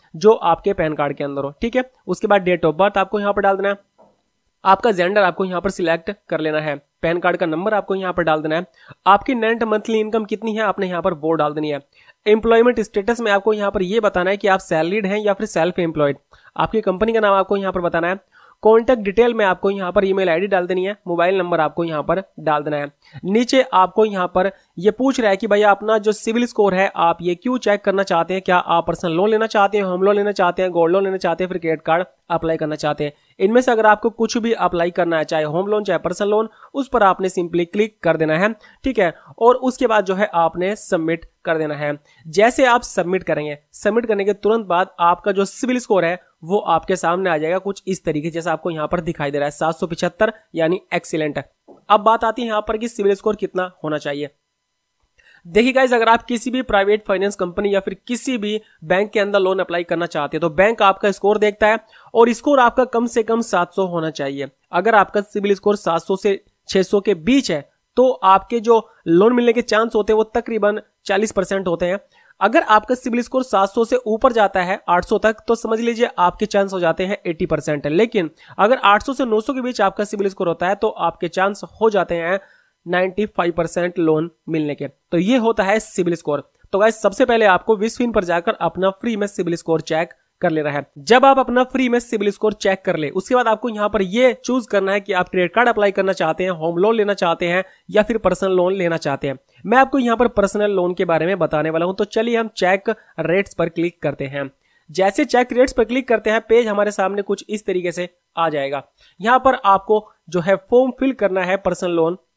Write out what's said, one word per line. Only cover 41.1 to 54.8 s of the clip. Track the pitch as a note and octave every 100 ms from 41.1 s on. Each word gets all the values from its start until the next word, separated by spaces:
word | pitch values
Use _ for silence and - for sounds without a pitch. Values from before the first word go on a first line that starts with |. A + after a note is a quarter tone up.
| E3 - _ -
कर | D#3+
देना | D#3 D3
है। | D3 D3 _ _ E3
जैसे | D#3 A3 B3 B3+
आप | A#3+
सबमिट | A#3+ - E3+ F#3
करेंगे, | F3+ D3+ D3+ D3 _
सबमिट | - G#3 G#3+ A#3
करने | G3+ G3
के |
तुरंत | G3+ G3+ A3+ G3+
बाद | F3 F#3+ -
आपका | E3+ F3 -
जो | F#3+ G3
सिबिल | - B3 B3
स्कोर | - G3 E3
है | F3 _ _
वो | D#3+ G3+ -
आपके | E3 - F#3
सामने | E3+ F3 F#3+
आ | D#3
जाएगा | D#3 F#3
कुछ | G3 G3 -
इस | F#3+ -
तरीके | D3+ D#3+
जैसा | D#3+ E3+
आपको | D#3+ F3+
यहाँ | D#3+ D3+
पर | F3
दिखाई | E3 E3 D3
दे | C#3+
रहा | C#3+
है, |
सात | - D#3+ E3
सौ | E3+
पिछहत्तर | E3 F3 - C3 - _ E3
यानी | D#3+ F#3 -
एक्सीलेंट। | F3 - E3 D3+ D3 - _ _ - -
अब | G#3
बात | G#3 A3+
आती | A3+ A3
है | A#3
यहाँ | G#3+ G#3
पर | G#3+
कि | A#3
सिबिल | - G3+ G3
स्कोर | A3 G#3
कितना | F#3 F#3 F3+ -
होना | D#3 D3+
चाहिए। | D3 C#3+ C#3+ _ _ _ _ _